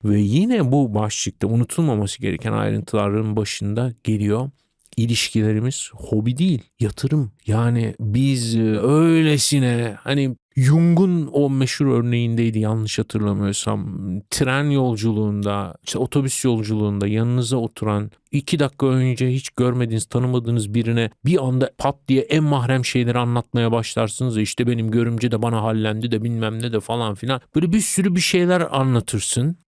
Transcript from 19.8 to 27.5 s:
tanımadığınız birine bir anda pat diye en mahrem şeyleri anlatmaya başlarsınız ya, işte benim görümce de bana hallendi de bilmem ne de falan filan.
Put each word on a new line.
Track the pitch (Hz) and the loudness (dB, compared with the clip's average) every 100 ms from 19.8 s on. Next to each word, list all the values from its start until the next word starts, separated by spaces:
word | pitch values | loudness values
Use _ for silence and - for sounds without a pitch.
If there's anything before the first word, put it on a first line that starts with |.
| 120 113 | 0 -2
tanımadığınız | - 123 127 127 117 120 101 | -2 -2 0 0 0 -2 0
birine | 113 113 117 113 _ | -2 0 0 -2 _
bir | 131 175 | 0 2
anda | 131 127 127 - | 2 0 0 0
pat | 139 139 - | -4 -4 0
diye | 131 | 0
en | - 151 | 2 2
mahrem | 156 143 120 131 | 2 2 2 0
şeyleri | 123 127 120 120 | 0 0 0 0
anlatmaya | 120 120 - 120 117 | 0 0 -2 0 2
başlarsınız | 113 113 - 110 - 131 113 | 0 -2 -2 -2 -2 -2 0
ya, | |
işte | 107 - 123 | -2 0 0
benim | 117 110 | 0 0
görümce | 113 117 117 123 | 0 0 0 0
de | 110 | 0
bana | 117 113 | 0 0
hallendi | 110 110 107 107 120 | 0 0 0 -2 -2
de | 113 | -2
bilmem | 113 117 110 110 | -2 -2 -2 -4
ne | 117 | -4
de | 113 | -4
falan | - 117 113 | -2 -4 -2
filan. | 101 117 131 _ | -4 -4 -6 _